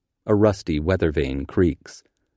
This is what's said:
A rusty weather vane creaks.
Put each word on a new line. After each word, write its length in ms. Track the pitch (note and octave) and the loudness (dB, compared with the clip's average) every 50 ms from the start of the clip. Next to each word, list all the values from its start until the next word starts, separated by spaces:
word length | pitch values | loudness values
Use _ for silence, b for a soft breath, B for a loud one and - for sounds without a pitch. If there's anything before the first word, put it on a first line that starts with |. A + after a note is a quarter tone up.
| _ _ _ _ - | _ _ _ _ -4
A 80 | - G#2+ | 0 2
rusty 460 | G2+ G#2+ G#2+ G2 - - - D#2 D2 | 4 4 2 2 0 -4 -4 -4 -2
weather 300 | D2+ F2+ F#2+ E2+ - D#2+ | 0 0 0 2 0 0
vane 360 | C#2+ D#2+ C#2 C2+ C2+ C#2 C2+ | 0 0 -2 -2 -4 -6 -8
creaks. 560 | - - F#2+ F2+ E2 C#2+ - - - - - _ _ _ _ _ _ _ | -4 0 2 2 2 0 -4 -10 -20 -20 -20 _ _ _ _ _ _ _